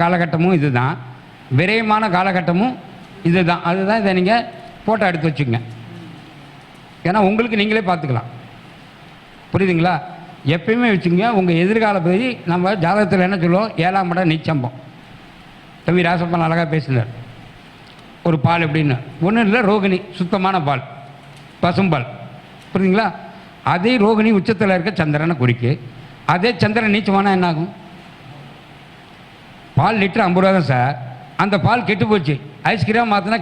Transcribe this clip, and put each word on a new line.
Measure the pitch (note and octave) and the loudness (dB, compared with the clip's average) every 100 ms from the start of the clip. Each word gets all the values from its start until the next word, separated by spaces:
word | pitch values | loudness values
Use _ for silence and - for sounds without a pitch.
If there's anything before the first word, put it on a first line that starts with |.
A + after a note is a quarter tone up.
காலகட்டமும் | F3 F3+ E3+ D#3+ F3 F3+ | 2 0 0 0 2 2
இதுதான், | D3 B2 B2+ E3 - - - - - B2+ | 2 0 0 -4 -10 -18 -20 -20 -2 0
விரயமான | F3+ A3 A3 G#3+ A3 F3 | 2 0 2 0 2 0
காலகட்டமும் | F#3+ F#3 F3 F3 B3 B3+ - - - - E3+ | 0 0 0 0 0 -4 -14 -20 -20 -6 0
இதுதான். | F3 E3+ E3+ E3+ | 2 2 0 -2
அதுதான் | F#3+ F#3+ A3+ | -2 0 0
இதை | G3+ F3+ | 2 2
நீங்க | F#3 A#3 - - - - - | 2 0 -2 -12 -18 -10 -2
போட்டோ | A3 G3 | 0 0
எடுத்து | E3+ D#3+ | 0 -2
வச்சுக்கோங்க, | D3 C#3 A#2 - - - - - D#3 - - - - - - - - E3 | -2 -2 -2 -6 -16 -16 -18 -18 -20 -20 -20 -20 -20 -20 -20 -20 -8 -2
ஏன்னா | G#3 F#3+ | 2 2
உங்களுக்கு | G#3+ A#3 G#3+ | 2 0 0
நீங்களே | G#3+ A3 F#3 | 0 0 0
பார்த்துக்கலாம். | E3+ D3 A#2 - - - - - - - - - - - - - | -2 -2 -4 -4 -14 -20 -20 -20 -20 -20 -20 -20 -20 -20 -20 -4
புரியுதுங்களா? | F3 F#3+ E3 F3 D#3+ - - - - C#3 | -2 2 2 2 0 -4 -16 -18 -8 -2
எப்பயுமே | E3+ E3+ A#3 A#3+ | 0 0 2 4
வச்சுக்கோங்க, | G3 F3 F3 A3+ G#3+ | 2 2 2 2 2
உங்க | F3+ E3 | 2 2
எதிர்கால | F3+ A3 A3 G3 | 2 2 2 0
பகுதி | E3 F#3 B3+ A#3 - | 2 0 0 -4 -2
நம்ம | F3 F3+ G#3 | 0 0 0
ஜாதகத்துல | E3 G3+ G3+ F#3+ F3+ | 0 2 2 2 2
என்ன | G3 | 2
சொல்லுவோம்? | E3+ F3+ A3 D#3+ E3+ | 2 2 0 0 0
ஏழாம் | F#3+ F3+ | 0 0
இடம் | E3+ F3+ | 0 0
நீச்சம்பம். | D#3+ D#3 D#3 B2 - - - - - - - - - - - | 0 0 -2 -4 -8 -20 -20 -20 -20 -20 -20 -20 -20 -20 -10
தம்பி | - F3+ E3+ | 0 2 2
ராசப்பன் | F3 E3+ E3+ D#3+ | 0 0 0 0
அழகா | E3 D#3+ D#3 | 0 0 -2
பேசினார். | C#3 B2+ A2+ - - - - - - - - - - - E3+ | 0 -2 -2 -8 -18 -20 -20 -20 -20 -20 -20 -20 -20 -6 -2
ஒரு | D#3+ | 2
பால் | C3 E3+ | 2 2
எப்படின்னு | D#3+ D#3 D3 B2 - - E3+ | 2 0 0 -2 -6 -4 0
ஒண்ணும் | A3+ G#3+ | 2 2
இல்ல, | A#3 G3+ | 2 2
ரோகிணி | G#3+ G3 F#3 - - | 2 2 -2 -4 -8
சுத்தமான | F3 G3+ F#3 F#3+ C#3+ | -4 0 0 0 0
பால், | C3 - - - - - - - - | -2 -6 -16 -20 -20 -20 -20 -20 -4
பசும்பால். | F3 F3+ F#3+ D3 A#2 - - - - - - | -2 2 2 0 -4 -12 -16 -18 -20 -20 -6
புரியுதுங்களா? | F#3 F#3+ F#3+ A3 - - - - - - | 0 2 2 0 -4 -16 -20 -20 -8 -2
அதே | E3+ G#3 B3+ | 0 2 4
ரோகிணி | G#3 A3 A3 G#3 | 4 4 4 2
உச்சத்துல | E3+ G3+ G3+ F#3 | 2 0 2 0
இருக்க | E3+ F3+ | 0 0
சந்திரனை | D#3 D3 - D3 | 0 2 0 0
குறிக்கு. | B2 A#2+ A#2+ D3 - - - - - | 0 2 0 -4 -6 -18 -20 -10 0
அதே | F3 A3 A#3+ | 2 2 0
சந்திரன் | G#3+ A3 A3 G#3 | 0 0 0 0
நீச்சமானா | G3+ G3 G3 F#3+ | 2 2 2 2
என்ன | F3 | 2
ஆகும்? | D#3 F3+ - - - - - - - - - - - - - - - - - - - - - | 0 -4 -8 -20 -20 -20 -20 -20 -20 -20 -20 -20 -20 -20 -20 -20 -20 -20 -20 -20 -20 -4 0
பால் | G#3 A3+ | 2 2
லிட்டர் | G3 A3+ F#3+ | 0 2 2
ஐம்பது | F3+ | 4
ரூபா | F#3+ F#3+ | 4 4
தான் | C#3 | 2
சார், | B2 B2+ C#3+ - - - - | 2 0 -2 -10 -16 -12 -2
அந்த | G3 G3 F#3+ | 0 2 2
பால் | A#3+ G3 | 0 0
கெட்டு | G3 A3+ | -2 0
போச்சு, | G#3+ D3+ C#3 - - D3+ | 0 0 -4 -6 -6 -2
ஐஸ்கிரீம் | G#3 - G#3+ A#3 | -2 0 0 2
மாத்தினா | G3+ F#3 A3 | 0 0 -2